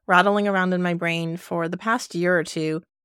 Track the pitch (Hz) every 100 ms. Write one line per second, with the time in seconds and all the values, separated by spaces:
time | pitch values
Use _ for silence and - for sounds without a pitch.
0 | - 180 202 208 202 190 185 180 180 170
1 | 170 165 165 170 - 170 165 180 226 240
2 | - 175 175 180 160 - 156 160 - _